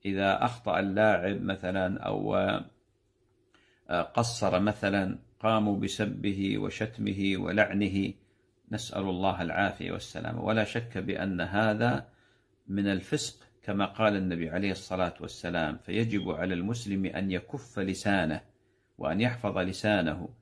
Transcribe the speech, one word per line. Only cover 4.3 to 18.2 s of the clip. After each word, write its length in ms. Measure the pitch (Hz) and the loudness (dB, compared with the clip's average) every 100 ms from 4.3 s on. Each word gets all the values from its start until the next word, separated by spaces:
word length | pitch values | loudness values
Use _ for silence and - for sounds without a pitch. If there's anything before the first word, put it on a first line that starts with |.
| - 98 90 | 2 2 4
مثلا، 580 | 104 104 101 98 95 - - _ | 2 2 0 2 0 -4 -10 _
قاموا 380 | 110 110 107 98 | 2 4 2 2
بسبه 800 | 98 - 104 98 104 98 98 104 | 0 0 -2 0 -2 0 0 0
وشتمه 760 | 101 - 110 113 104 101 98 95 | -2 -4 -6 -2 -2 0 0 0
ولعنه، 760 | 92 98 107 98 101 95 98 98 _ _ _ _ _ | 0 2 2 2 2 2 -2 -4 _ _ _ _ _
نسأل 300 | 107 - - | -8 -6 -4
الله 400 | 95 90 95 90 | -2 0 0 0
العافية 500 | 85 82 98 - 90 | -2 0 0 0 -6
والسلامة. 520 | 92 - 80 80 - | -6 -8 -8 -6 -4
ولا 200 | 90 110 | 0 0
شك 340 | 107 117 117 98 | 0 -2 -4 -6
بأن 440 | 95 92 95 90 | -4 -2 -2 -2
هذا 680 | 87 98 110 107 117 135 127 _ _ _ _ _ - | 0 2 2 4 2 2 -4 _ _ _ _ _ -6
من 200 | 98 101 | 0 0
الفسق 600 | 95 - 151 - - - _ | 0 -2 -4 -4 -10 -20 _
كما 220 | - 101 101 | -4 -2 -2
قال 300 | - 110 104 | 2 2 4
النبي 340 | 92 85 80 | 0 -2 -2
عليه 220 | 87 98 | -2 -2
الصلاة 420 | 92 - 92 90 - | -2 -4 -2 -2 -2
والسلام، 580 | 85 - 87 85 78 76 | -12 -8 -4 0 -2 -4
فيجب 540 | - 95 117 104 95 | -4 0 0 0 -2
على 220 | 78 90 | -2 -2
المسلم 520 | 90 98 117 104 98 95 | -2 -2 -4 -2 -2 -2
أن 260 | - 98 | -2 -2
يكف 480 | 90 - - - - | -2 -4 -12 -8 -4
لسانه 600 | 95 92 104 98 | -2 -2 0 2